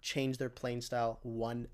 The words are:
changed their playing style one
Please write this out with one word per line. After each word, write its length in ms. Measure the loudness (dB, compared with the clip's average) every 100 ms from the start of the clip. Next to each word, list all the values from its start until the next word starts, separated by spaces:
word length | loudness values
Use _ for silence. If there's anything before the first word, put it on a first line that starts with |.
changed 380 | -4 2 2 2
their 100 | -2
playing 320 | -2 -2 -2
style 380 | 0 2 2 0
one 440 | -4 0 0 0 -6